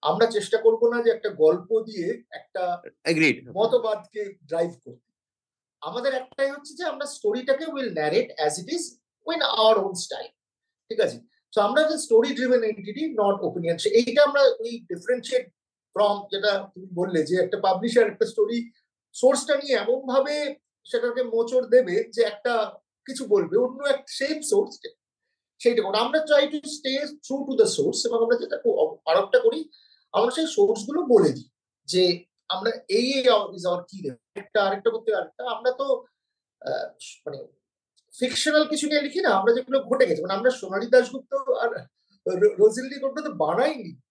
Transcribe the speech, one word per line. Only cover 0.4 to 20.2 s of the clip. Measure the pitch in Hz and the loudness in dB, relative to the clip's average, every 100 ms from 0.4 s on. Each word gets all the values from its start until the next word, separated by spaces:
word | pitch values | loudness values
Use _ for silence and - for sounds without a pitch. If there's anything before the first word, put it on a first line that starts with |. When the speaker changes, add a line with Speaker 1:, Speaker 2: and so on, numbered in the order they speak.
| 202 226 | 0 4
Speaker 1:
করব | 226 226 233 | 4 4 2
না | 240 | 2
যে | 233 | 0
একটা | 226 208 | 0 -4
গল্প | 165 156 180 175 220 | 2 4 4 0 -2
দিয়ে | 220 214 170 233 _ | -2 -6 -6 -6 _
একটা | - - 185 180 175 - _ 160 | -20 -14 -6 -6 -6 -10 _ -4
Speaker 2:
Agreed। | 165 156 - 123 175 | 2 2 0 -6 -2
Speaker 1:
মতবাদকে | 226 247 220 208 - 208 202 196 | 0 2 0 -6 -8 -10 -10 -12
ড্রাইভ | 139 165 170 170 | _ -4 -4 -6
করতে। | - - _ _ _ _ _ _ _ _ | -20 -20 _ _ _ _ _ _ _ _
আমাদের | 151 208 269 | -10 -4 -2
একটাই | 254 262 - 277 | -4 -8 -4 -4
হচ্ছে | 285 - | -4 -16
যে | - | -8
আমরা | 339 269 285 | -8 -6 -10
স্টোরিটাকে | - 208 233 254 269 | -4 -4 -2 0 -2
will | 320 277 247 | -2 -6 -6
narrate | 165 151 185 240 - 208 | -2 0 0 0 -2 -2
as | |
it | 151 180 | -2 -6
is | 339 - _ _ _ - | -8 -8 _ _ _ -6
in | 330 | -2
our | 277 214 220 202 | 0 4 4 4
own | 190 | 2
style, | 180 - 165 - _ _ _ _ _ _ | -6 -10 -10 -12 _ _ _ _ _ _
ঠিক | 214 | -2
আছে? | 175 123 _ _ _ - | -2 -2 _ _ _ 0
So | |
আমরা | 208 262 | 2 2
যে | 311 | 2
story | 320 - 226 269 | 0 4 4 4
driven | 240 247 247 | 0 2 2
entity, | 226 214 196 247 320 | 2 -6 -10 -6 -6
not | 214 202 196 | 0 0 0
opinion। | 165 180 165 170 | -2 -4 -4 -2
সে-, | 208 | 2
এইটা | 208 247 247 | 2 4 4
আমরা | 294 285 | 4 6
we | 269 - 233 | 4 4 -6
differentiate | 233 - 175 - 247 - - - _ _ _ _ | -8 -10 -12 -4 -4 0 -4 -4 _ _ _ _
from, | 190 208 202 - | 0 0 0 -6
যেটা | 196 208 196 190 | -2 0 -2 -4
তুমি | - 185 | -16 -12
বললে | 175 185 175 | -6 -2 0
যে | 147 180 | 0 0
একটা | 180 208 | 0 0
পাবলিশার | 190 185 226 240 208 | 0 0 2 4 2
একটা | - - | 2 -4
স্টোরি | - 208 233 233 _ _ _ _ | 0 0 0 -6 _ _ _ _
সোর্সটা | - 254 277 - 277 | 2 2 2 0 -2
নিয়ে | 285 240 | 0 -2
এমন | 214 262 | 0 -2
ভাবে | 269 262 | 0 0